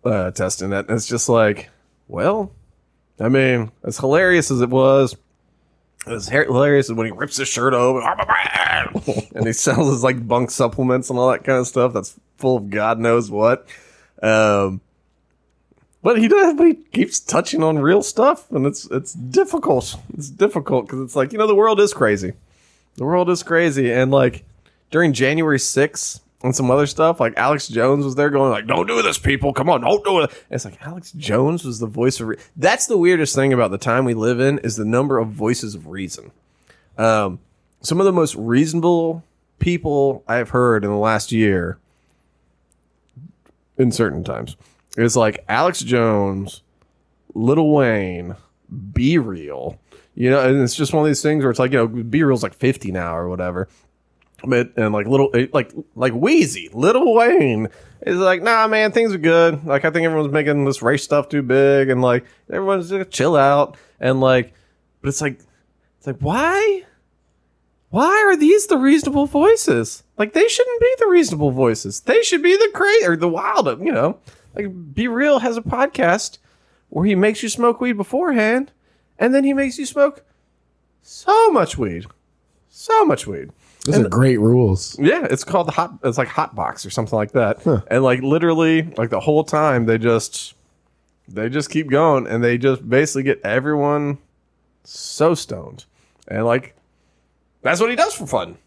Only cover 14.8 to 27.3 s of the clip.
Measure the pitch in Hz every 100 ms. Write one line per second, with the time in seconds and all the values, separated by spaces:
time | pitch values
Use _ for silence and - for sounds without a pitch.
14.8 | _ _ _ _ _ _ _ _ _ _
15.8 | _ _ 202 233 226 403 359 294 339 -
16.8 | _ 214 - - - 175 - 294 160 156
17.8 | 143 196 202 - 262 294 - 185 135 -
18.8 | - 135 - - 127 214 381 330 311 131
19.8 | - - - - 139 - 202 170 139 131
20.8 | 104 131 127 143 131 214 214 202 220 202
21.8 | 208 - 117 104 92 - _ _ _ _
22.8 | _ - 131 180 175 175 - 170 170 139
23.8 | 123 120 131 139 127 - - _ _ _
24.8 | _ 156 170 120 135 156 156 135 - -
25.8 | 151 - - - _ _ 127 131 127 135
26.8 | 143 - 160 170 117